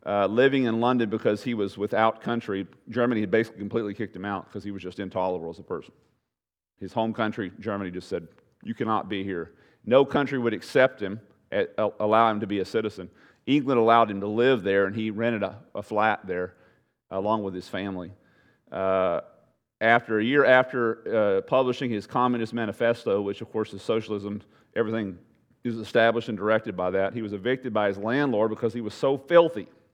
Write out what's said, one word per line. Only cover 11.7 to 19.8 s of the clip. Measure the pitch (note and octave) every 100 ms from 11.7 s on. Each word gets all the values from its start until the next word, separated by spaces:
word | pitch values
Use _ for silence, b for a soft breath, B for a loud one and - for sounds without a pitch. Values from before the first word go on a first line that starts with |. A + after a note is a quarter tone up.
| -
a-, | G#2+ -
allow | G#2+ A2 A#2
him | G#2+
to | G#2
be | G2+
a |
citizen. | F#2 A2+ G#2+ G2 F2+ b b b -
England | D3 C#3 B2+
allowed | A2+ A#2 A2+
him | G2
to | G2+
live | G#2+ B2 B2+
there, | F#2+ G2 F#2+
and |
he | G#2+ A2
rented | G#2 A#2 A2+
a, | G2 G#2+ -
a | -
flat | - G#2+ G#2+ G#2
there, | F#2+ F2+ F2+ b b b b b _
along | F#2+ G2+ A2
with | G2
his | F#2 -
family. | F#2+ G2 F#2 E2+ G2 b b b b _
Uh, | - F#2+ F#2+ F#2 E2+ - _ _ _ _ -